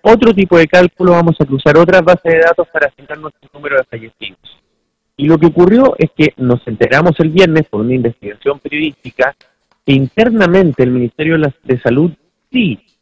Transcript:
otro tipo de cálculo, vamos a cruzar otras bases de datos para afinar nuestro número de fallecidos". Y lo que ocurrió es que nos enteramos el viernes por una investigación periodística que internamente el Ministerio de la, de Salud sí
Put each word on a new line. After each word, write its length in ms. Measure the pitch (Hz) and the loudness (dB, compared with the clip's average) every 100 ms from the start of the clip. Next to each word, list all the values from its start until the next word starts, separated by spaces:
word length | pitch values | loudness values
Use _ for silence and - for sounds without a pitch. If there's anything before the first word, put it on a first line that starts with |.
otro 320 | 208 220 226 | 2 2 2
tipo 240 | 196 185 170 | 2 2 2
de 100 | 156 | 4
cálculo, 440 | 180 180 - 185 | 2 2 0 0
vamos 240 | 170 170 - | 2 2 0
a 60 | 139 | -2
cruzar 320 | 135 147 147 | -2 2 4
otras 240 | 170 185 | 4 4
bases 300 | 165 175 165 | 2 0 0
de 60 | 165 | 0
datos 280 | 165 170 170 | 2 0 -4
para 160 | 156 143 | -4 -6
afinar 300 | - 139 151 | -6 -18 -16
nuestro 320 | 156 - _ | -16 -20 _
número 240 | 147 147 139 | -18 -6 -4
de 60 | |
fallecidos". 560 | 127 117 113 _ 101 92 _ _ _ _ _ _ _ - | -4 -8 -18 _ -20 -20 _ _ _ _ _ _ _ -6
Y 100 | 147 | -2
lo 100 | 160 | 2
que 100 | 165 | 2
ocurrió 460 | 160 180 233 269 - | 2 2 4 2 0
es 120 | 160 - | -4 -2
que 160 | 151 - | -2 -2
nos 280 | 127 120 - | -2 -4 -4
enteramos 540 | 110 123 135 175 156 | -4 -2 0 0 0
el 100 | 160 | 0
viernes 380 | 165 180 156 156 | 2 2 0 -2
por 120 | 104 | -4
una 120 | 117 | -4
investigación 640 | 127 117 - 101 104 139 143 | -2 -4 -6 -14 -10 -8 -8
periodística 760 | 147 147 156 139 123 - 127 - _ _ _ _ - | -8 -6 -6 -8 -14 -6 -6 -6 _ _ _ _ -2
que 80 | |
internamente 880 | 135 135 - 233 220 180 185 175 131 | -2 0 -2 0 0 2 2 0 0
el 80 | 127 | -2
Ministerio 420 | 127 120 - 156 | -2 -4 -6 -4
de 60 | 160 | -2
la, 140 | 151 - | -2 -6
de 160 | - 127 | -6 -4
Salud 300 | 117 127 170 - _ _ _ | -2 0 -2 -4 _ _ _
sí 280 | 254 196 104 _ _ | -4 -4 -6 _ _